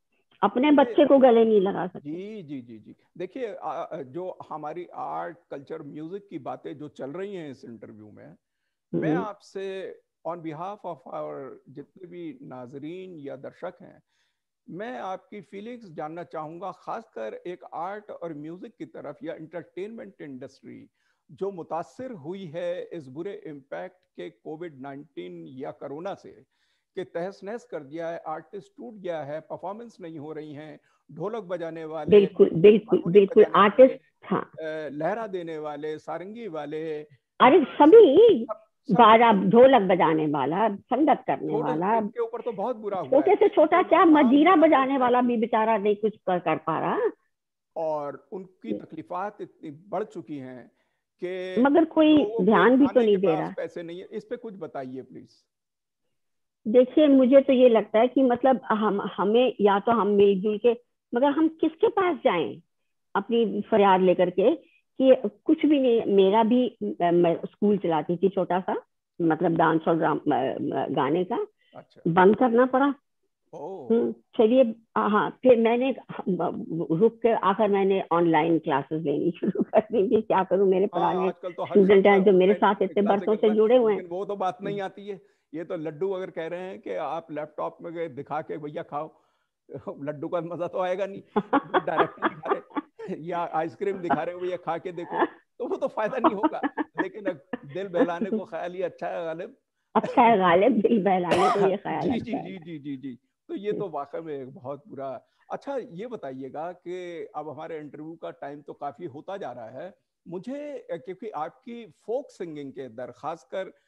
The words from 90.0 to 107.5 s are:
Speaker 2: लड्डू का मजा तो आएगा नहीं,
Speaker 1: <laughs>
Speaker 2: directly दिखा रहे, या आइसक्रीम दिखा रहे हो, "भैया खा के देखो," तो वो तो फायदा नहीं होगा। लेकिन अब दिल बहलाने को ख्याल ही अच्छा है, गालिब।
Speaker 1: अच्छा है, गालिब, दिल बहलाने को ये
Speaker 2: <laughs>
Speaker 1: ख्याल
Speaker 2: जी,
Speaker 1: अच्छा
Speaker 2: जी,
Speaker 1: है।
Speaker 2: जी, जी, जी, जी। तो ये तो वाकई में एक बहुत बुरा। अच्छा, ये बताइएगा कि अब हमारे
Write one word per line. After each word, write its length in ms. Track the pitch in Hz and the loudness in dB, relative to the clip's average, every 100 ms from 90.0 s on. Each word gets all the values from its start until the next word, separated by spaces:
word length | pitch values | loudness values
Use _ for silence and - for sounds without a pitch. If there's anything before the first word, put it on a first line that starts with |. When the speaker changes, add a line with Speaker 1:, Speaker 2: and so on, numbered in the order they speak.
Speaker 2:
लड्डू 260 | 139 147 160 | -12 -10 -6
का 120 | 175 | -6
मजा 260 | 170 165 175 | -6 -8 -6
तो 120 | 180 | -4
आएगा 280 | 180 185 196 | -4 -4 -6
नहीं, 160 | 196 - 208 | -10 -8 -4
Speaker 1:
<laughs> 500 | - 277 - - - | -2 -2 -2 -4 -2
Speaker 2:
directly 420 | - - - - | -2 -2 -4 -8
दिखा 240 | - - | -6 -6
रहे, 640 | 370 - - - - 208 160 | -6 -6 -12 -12 -14 -12 -12
या 300 | 165 175 175 | -8 -6 -4
आइसक्रीम 440 | 160 165 123 202 190 | -4 -6 -6 -6 -4
दिखा 260 | 170 156 | -4 -4
रहे 120 | 170 | -4
हो, 60 | 180 | -8
"भैया 160 | 180 175 | -8 -6
खा 220 | - 165 | -6 -8
के 140 | 185 | -8
देखो," 340 | 175 160 165 262 | -12 -8 -4 -4
तो 400 | - _ - 240 | -6 _ -12 -8
वो 100 | 381 | -6
तो 120 | 269 | -6
फायदा 300 | - 214 262 | -4 -4 0
नहीं 160 | 311 | 0
होगा। 260 | 196 302 - 285 - | 0 -2 -4 -8 -8
लेकिन 480 | - - - 220 196 | -8 -8 -8 -8 -8
अब 180 | 165 _ - 147 | -8 _ -14 -12
दिल 140 | 156 202 | -10 -4
बहलाने 420 | 175 247 170 190 | -2 2 2 2
को 140 | 220 | -4
ख्याल 280 | - 165 175 | -6 -10 -8
ही 100 | 180 | -6
अच्छा 240 | 175 160 175 | -8 -6 -8
है, 180 | 185 | -6
गालिब। 320 | 165 165 190 - _ _ _ | -6 -8 -10 -16 _ _ _
Speaker 1:
अच्छा 280 | 214 226 - | -4 0 4
है, 160 | 233 214 | 4 4
गालिब, 340 | 185 170 220 | 4 4 4
दिल 320 | 214 214 233 | 2 2 2
बहलाने 560 | 185 185 175 175 370 - | 2 0 0 0 2 2
को 80 | 196 | 0
ये 80 | 190 | 0
Speaker 2:
<laughs> 0 | |
Speaker 1:
ख्याल 240 | 156 156 | -4 -4
Speaker 2:
जी, 100 | - | -2
Speaker 1:
अच्छा 140 | 233 | -4
Speaker 2:
जी, 80 | 226 | -6
Speaker 1:
है। 120 | - | -10
Speaker 2:
जी, 140 | 165 190 | -10 -14
जी, 200 | 165 156 | -14 -14
जी, 180 | 143 135 | -12 -12
जी। 220 | 135 117 _ _ - | -12 -16 _ _ -14
तो 60 | |
ये 180 | 339 202 | -10 -8
तो 160 | 208 202 | -6 -6
वाकई 320 | 151 139 170 | -8 -10 -10
में 220 | 165 143 | -10 -12
एक 120 | 127 | -12
बहुत 280 | 135 127 143 214 | -14 -14 -14 -16
बुरा। 340 | 135 135 117 - _ - | -14 -12 -14 -18 _ -14
अच्छा, 260 | 185 - 277 147 | -12 -10 -10 -10
ये 140 | 170 233 | -12 -12
बताइएगा 640 | 233 139 131 135 139 170 | -12 -12 -14 -14 -12 -12
कि 560 | 180 175 180 175 165 135 151 | -12 -14 -12 -12 -14 -14 -12
अब 120 | |
हमारे 300 | 151 | -12